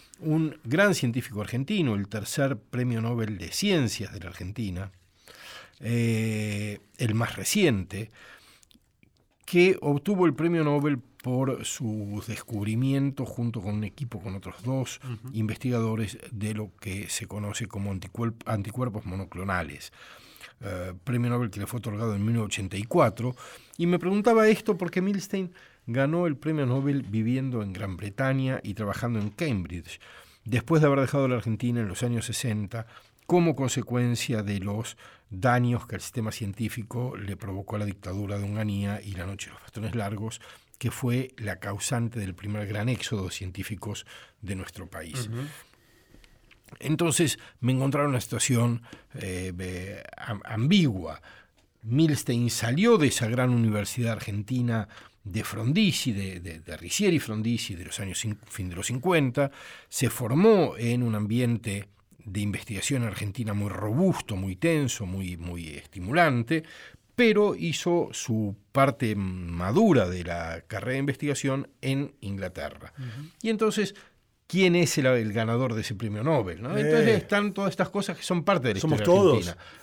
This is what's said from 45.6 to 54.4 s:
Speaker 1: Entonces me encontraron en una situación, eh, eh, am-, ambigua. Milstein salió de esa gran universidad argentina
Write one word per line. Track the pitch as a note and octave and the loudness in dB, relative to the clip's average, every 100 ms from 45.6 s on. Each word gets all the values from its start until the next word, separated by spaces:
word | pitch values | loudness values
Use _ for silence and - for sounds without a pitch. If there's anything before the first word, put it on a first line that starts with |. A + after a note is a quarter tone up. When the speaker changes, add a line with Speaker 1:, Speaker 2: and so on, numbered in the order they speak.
| - _ _ _ _ - - _ _ - - - | -20 _ _ _ _ -20 -20 _ _ -20 -20 -10
Speaker 1:
Entonces | - D3+ E3+ C3 D#3 - - - | -2 0 2 4 2 0 -10 -4
me | A#2+ | 0
encontraron | C3 C3+ C#3+ D3 | 2 2 2 2
en | |
una | C3 | 0
situación, | - A2+ - A#2+ A#2+ A#2 - - - | -2 -2 2 2 2 0 -6 -20 -18
eh, | - F#2+ F#2 F#2 F2 | -10 -8 -6 -6 -6
eh, | F#2 F#2+ F#2+ G2+ - - | -8 -8 -10 -12 -14 -14
am-, | - G2+ | -10 -8
ambigua. | - G#2+ C3 G3+ D3+ F#2+ D#2 D2 - - _ _ _ _ | -6 0 4 6 6 2 -4 -10 -14 -20 _ _ _ _
Milstein | A2 C3 D#3+ C#3+ - A#2+ A#2+ | -2 4 4 4 0 2 2
salió | - A2+ C3+ A3+ A3 | 0 0 2 6 6
de | C#3 | 6
esa | - A2 | 2 0
gran | A#2+ B2+ | 2 4
universidad | A#2+ A2+ G#2 G2+ - A#2 | 4 4 2 -2 -2 -2
argentina | A2 - G2+ | -2 -4 -6